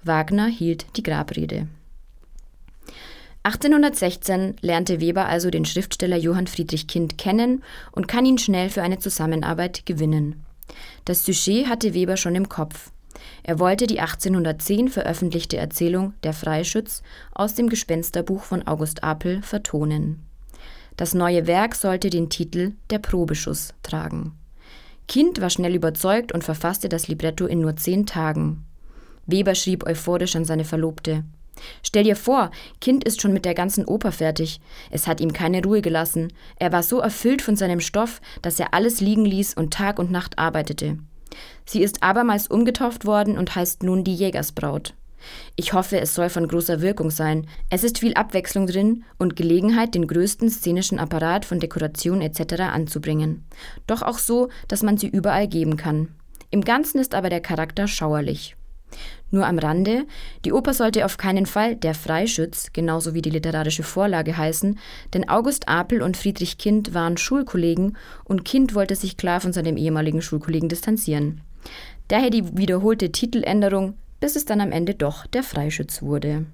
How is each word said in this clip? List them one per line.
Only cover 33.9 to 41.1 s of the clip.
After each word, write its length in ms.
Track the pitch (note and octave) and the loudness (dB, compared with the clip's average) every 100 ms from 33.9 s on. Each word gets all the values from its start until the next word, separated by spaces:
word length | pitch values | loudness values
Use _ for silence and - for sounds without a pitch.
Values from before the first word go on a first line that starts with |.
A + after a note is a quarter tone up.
| G#3 G#3 | 0 0
fertig. 480 | D#3+ D#3+ D#3 D#3+ - - - - | 0 0 0 -2 -4 -16 -20 -8
Es 160 | C#3+ - | -4 -2
hat 140 | D#3+ | 0
ihm 100 | E3 | 0
keine 320 | D3+ E3+ F#3 | 0 2 2
Ruhe 180 | F#3 G#3+ | 4 2
gelassen. 520 | F#3 D#3+ E3 E3+ E3 - - - | 4 0 0 -2 -4 -8 -20 -2
Er 160 | F3 | 2
war 100 | F3 | 2
so 160 | E3+ B3 | 2 2
erfüllt 420 | A3 G#3 A#3 C#4 | 0 2 2 2
von 140 | - G#3 | 2 2
seinem 240 | F#3+ F3 | 2 0
Stoff, 400 | E3 G3+ A#3 - - - | 0 0 -2 -4 -16 -8
dass 180 | E3+ E3 | -4 -2
er 140 | F3 | 2
alles 260 | - A3+ A#3 | 4 2 2
liegen 240 | G3 G#3+ | 2 4
ließ 300 | G#3 F#3+ G3+ | 4 2 -2
und 200 | - D#3 | -2 -2
Tag 240 | - G3+ G3+ | 0 -2 0
und 140 | F3 | -2
Nacht 260 | F3+ - - | -2 -4 -2
arbeitete. 600 | E3 E3+ D3+ D3 D3+ D#3 D#3 | 0 0 -4 -4 -4 -6 -8